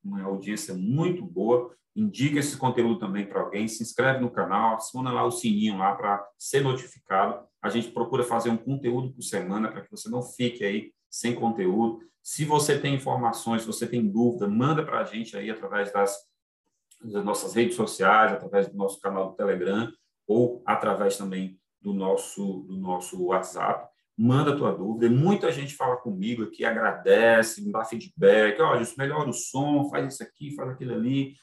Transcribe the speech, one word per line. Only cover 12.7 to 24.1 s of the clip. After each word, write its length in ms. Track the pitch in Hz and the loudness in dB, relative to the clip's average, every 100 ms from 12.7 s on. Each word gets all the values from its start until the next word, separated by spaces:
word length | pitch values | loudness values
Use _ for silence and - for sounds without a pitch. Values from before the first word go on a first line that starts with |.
| 143 | 0
tem 160 | 139 | 0
informações, 680 | 135 127 123 123 - - 113 | -2 -2 -2 -2 -2 -2 -4
se 40 | 110 | -4
você 200 | 104 117 | -6 -4
tem 200 | 123 110 | 0 0
dúvida, 400 | 101 120 117 101 | 4 2 2 0
manda 380 | 110 135 156 | 2 2 2
pra 200 | 151 117 | 0 -4
gente 320 | 101 107 113 101 | -4 -6 -8 -8
aí 120 | 104 | -8
através 420 | 110 98 104 98 | -8 -6 -4 -2
das, 220 | 101 98 - - _ _ _ _ _ _ _ | 0 0 0 -12 _ _ _ _ _ _ _
das 220 | 117 101 | -8 -4
nossas 300 | 101 101 120 | -2 -2 -2
redes 200 | 104 120 | 0 2
sociais, 580 | - 107 - 95 107 104 | 0 -4 2 4 6 6
através 360 | 98 - 98 98 | 2 0 0 0
do 80 | 101 | -2
nosso 240 | 98 - | -4 -4
canal 300 | 98 98 95 | -6 -4 -4
do 60 | - | -2
Telegram 540 | 101 90 90 101 113 - _ _ - | -2 0 0 -2 -4 -8 _ _ 0
ou 360 | 110 123 - - | 2 2 0 -2
através 500 | 107 110 98 101 - | 0 0 2 0 0
também 420 | 98 92 95 - _ _ | -4 -6 -8 -10 _ _
do 140 | 101 | -6
nosso, 720 | 98 95 98 - - 101 95 95 | -4 0 0 -2 -6 -6 -6 -8
do 80 | 95 | -8
nosso 480 | 92 90 - 92 | -4 -6 -6 -4
WhatsApp. 640 | 90 92 92 90 101 - - _ _ | 0 0 -2 -4 -2 -4 -6 _ _